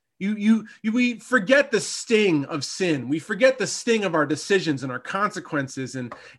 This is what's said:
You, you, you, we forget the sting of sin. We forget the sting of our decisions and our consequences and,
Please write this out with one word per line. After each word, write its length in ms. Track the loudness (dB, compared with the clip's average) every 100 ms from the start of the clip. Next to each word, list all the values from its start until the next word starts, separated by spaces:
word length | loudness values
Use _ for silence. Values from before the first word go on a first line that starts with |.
| _ -6
You, 180 | -4 0
you, 300 | 2 2 0 -8
you, 100 | -2
we 280 | 0 0 -2
forget 500 | 0 0 4 4 4
the 100 | 0
sting 640 | -2 -8 0 2 4 2 0
of 160 | -6
sin. 460 | -6 -2 0 0 -2
We 120 | -4
forget 360 | -4 2 4 4
the 100 | -2
sting 380 | -2 0 0
of 100 | 2
our 120 | 0 0
decisions 560 | -2 0 0 2 -2
and 100 | -4
our 60 | -8
consequences 960 | -6 -2 -2 -4 -6 -4 -4 -8 -8
and, 180 | -8 -10 -12 -16